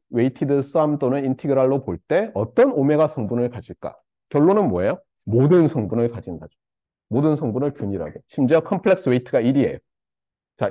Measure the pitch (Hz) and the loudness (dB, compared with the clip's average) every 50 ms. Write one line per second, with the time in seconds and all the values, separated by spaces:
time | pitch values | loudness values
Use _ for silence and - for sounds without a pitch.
0 | _ _ - 120 120 135 131 - - 135 143 139 135 139 - 165 151 151 147 143 | _ _ -2 0 0 0 0 -2 -2 0 0 0 -2 0 0 0 0 0 0 0
1 | 139 123 131 143 135 131 131 - - 143 135 135 131 131 135 135 - - 87 - | -2 -2 -2 -2 -2 -4 -4 -4 -2 -2 2 2 2 2 2 0 -2 -6 -8 -10
2 | - _ 151 185 220 220 - 98 110 117 - - 247 277 233 156 135 143 151 147 | -6 _ -2 -2 -2 -2 -4 -6 -6 -2 2 2 2 2 2 0 0 2 2 2
3 | 156 147 - 139 110 98 117 120 123 120 123 107 - - 87 - - - - - | 2 0 0 -4 -6 -4 -2 -2 -2 -4 -6 -10 -14 -16 -16 -14 -14 -14 -14 -14
4 | _ _ _ _ _ _ - 143 151 175 196 214 196 135 92 87 92 107 170 - | _ _ _ _ _ _ 0 2 4 4 4 2 2 0 0 0 0 -2 -2 -4
5 | - _ _ _ _ - 107 120 135 147 180 180 165 147 - 143 107 95 113 117 | -8 _ _ _ _ -2 0 2 4 4 4 4 4 2 0 -2 -4 -4 -2 -2
6 | 117 120 117 98 - 95 85 78 - - - _ _ _ _ _ _ _ _ _ | -2 -2 -4 -8 -12 -12 -14 -14 -16 -20 -20 _ _ _ _ _ _ _ _ _
7 | _ _ 107 131 147 156 151 - 156 117 104 127 143 147 139 - 110 101 98 90 | _ _ -2 0 0 0 0 0 -2 -4 -4 -4 -4 -4 -6 -6 -8 -6 -6 -6
8 | 80 76 - - - _ _ - 135 123 160 160 160 - 202 180 - 190 185 185 | -8 -10 -12 -16 -20 _ _ -2 2 2 2 2 2 0 -4 -2 0 0 0 2
9 | - 139 123 127 123 - - 127 113 123 135 139 120 82 - - - _ _ _ | 2 0 0 0 -2 -2 -2 0 0 2 2 2 0 0 -4 -8 -14 _ _ _
10 | _ _ _ _ _ _ _ _ _ _ _ _ - 98 | _ _ _ _ _ _ _ _ _ _ _ _ -6 -4